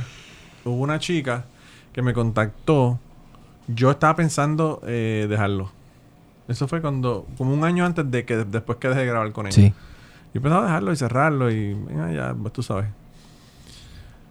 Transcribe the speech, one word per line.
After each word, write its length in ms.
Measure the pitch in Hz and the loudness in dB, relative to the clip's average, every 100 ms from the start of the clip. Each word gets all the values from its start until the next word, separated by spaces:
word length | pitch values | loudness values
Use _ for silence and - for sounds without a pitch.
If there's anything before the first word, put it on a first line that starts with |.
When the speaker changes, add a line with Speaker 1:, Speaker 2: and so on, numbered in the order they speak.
| 120 - - - - - | -4 -12 -20 -20 -20 -12
Speaker 1:
hubo 120 | 120 123 | -4 -2
una 180 | 139 156 | 0 -2
chica 440 | - 170 131 120 123 - - - - | -2 -2 -2 -4 -6 -16 -20 -20 -12
que 100 | - | -4
me 120 | 123 | 0
contactó. 840 | 120 113 110 107 - - 151 123 123 - - - - - - - | 0 0 0 -2 -2 2 4 4 0 -6 -20 -20 -20 -20 -16 -8
Yo 240 | 117 131 | 2 2
estaba 240 | 139 156 160 | 4 2 4
pensando, 640 | 165 143 143 151 160 147 - | 2 2 0 2 0 -2 -4
eh, 400 | 120 110 110 107 | -2 0 0 0
dejarlo. 480 | 104 101 98 95 - - - - - - - - | 2 2 0 -4 -10 -20 -20 -20 -20 -20 -14 -8
Eso 180 | 120 139 | -4 -2
fue 140 | 165 | -2
cuando, 460 | 156 139 123 110 - 127 | -2 -2 -2 -2 -6 -4
como 160 | 131 | 0
un 100 | 143 | 2
año 220 | 165 175 175 | 2 2 2
antes 240 | 170 143 | 0 -2
de 160 | 123 120 | -2 0
que, 100 | 117 | -2
después 420 | 104 110 104 117 | 0 -2 -4 -2
que 80 | 131 | 0
dejé 140 | 131 | 0
de 40 | 127 | 0
grabar 260 | 117 107 | 0 -2
con 120 | 107 104 | -4 2
ella. 100 | 98 | 6
Speaker 2:
Sí. 160 | 101 101 - - - - - | 6 4 -6 -20 -20 -20 -10
Speaker 1:
Yo 80 | 117 | -4
pensaba 240 | 139 175 220 | 2 2 2
dejarlo 260 | 160 196 | 0 0
y 40 | 160 | 0
cerrarlo 560 | 120 123 151 143 123 | 0 2 2 2 0
y, 240 | 110 101 101 | 0 -2 -4
venga, 360 | 98 147 165 | -6 -6 -4
ya, 220 | 156 64 | -4 -4
pues 180 | 120 107 | -6 -6
tú 120 | - | -6
sabes. 240 | 120 98 104 101 - - - - - - - - - - - - - | -4 -4 -4 -6 -16 -20 -20 -20 -20 -20 -20 -20 -20 -20 -20 -20 -20